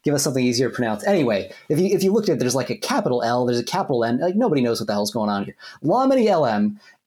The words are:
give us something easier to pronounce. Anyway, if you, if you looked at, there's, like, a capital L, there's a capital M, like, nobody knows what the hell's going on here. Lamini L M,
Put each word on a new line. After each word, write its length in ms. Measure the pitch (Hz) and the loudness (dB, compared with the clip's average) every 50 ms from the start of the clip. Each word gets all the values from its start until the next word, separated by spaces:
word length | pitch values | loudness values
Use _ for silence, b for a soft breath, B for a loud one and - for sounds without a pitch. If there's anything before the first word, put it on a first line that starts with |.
| _ | _
give 100 | 151 143 | 0 0
us 100 | 147 143 | 2 0
something 200 | 160 131 135 123 | 0 0 0 0
easier 240 | 123 117 120 131 117 | 2 2 2 0 -2
to 60 | - | -2
pronounce. 320 | - 123 113 107 104 208 | -2 -2 -2 -2 -2 0
Anyway, 460 | 202 202 180 143 117 107 95 95 B B B B B | 0 2 2 2 2 0 -2 -2 B B B B B
if 100 | 151 147 | 0 0
you, 80 | 185 | 2
if 160 | 196 196 170 | 2 2 2
you 100 | 180 190 | 2 2
looked 160 | 196 226 - 185 | 2 2 2 0
at, 120 | 156 117 | 0 0
there's, 160 | 123 123 139 | 0 0 0
like, 140 | 135 117 - | -2 -2 -4
a 60 | 117 | -6
capital 460 | - - - - - - - 123 120 | -8 -4 -2 -2 -2 0 0 0 0
L, 240 | 117 117 120 123 123 | 0 0 0 0 0
there's 140 | 123 123 120 | 0 0 -2
a 40 | 120 | -2
capital 400 | - - 185 185 - 139 117 113 | -2 -4 -4 -2 -2 0 0 0
M, 140 | 113 120 131 | 0 0 0
like, 160 | 160 180 185 | 0 0 0
nobody 260 | 208 254 226 156 139 | 0 0 2 2 2
knows 200 | 120 120 113 104 | 2 0 0 -2
what 80 | 117 107 | -4 -4
the 40 | |
hell's 200 | 104 104 104 104 | -2 -2 -2 -4
going 180 | - 120 107 104 | -4 -2 -2 -2
on 140 | 101 98 101 | -2 -4 -6
here. 100 | 98 B B B B B B - | -8 B B B B B B -2
Lamini 420 | 147 196 247 269 269 269 262 220 | 0 0 2 2 2 4 4 4
L 180 | 214 190 165 147 | 4 4 2 2
M, 360 | 120 107 104 104 104 104 B B B B B _ | 2 2 2 0 0 -2 B B B B B _